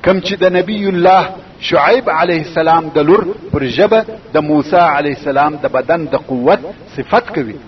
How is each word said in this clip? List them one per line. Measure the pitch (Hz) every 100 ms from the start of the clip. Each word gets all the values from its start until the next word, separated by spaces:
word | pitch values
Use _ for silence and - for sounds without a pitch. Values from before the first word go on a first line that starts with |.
کم | 175 190
چې | -
د | 196 185 180
نبی | 175 214 196
الله | 180 180 185 - - - -
شعیب | - 160 147 240 220
علیه | 160 180 170 147
السلام | 165 160 165 160 147
د | 147
لور | 202 180 208 -
پر | 151 131
ژبه | 120 202 220 220 - -
د | 151
موسی | 151 151 135 180 170 143
علیه | 147 131
السلام | 143 135 147 151
د | 135
بدن | 131 123 170 156
د | 131
قوت | - 127 127 202 160 - - -
صفت | 131 214 233 240
کوي. | 185 147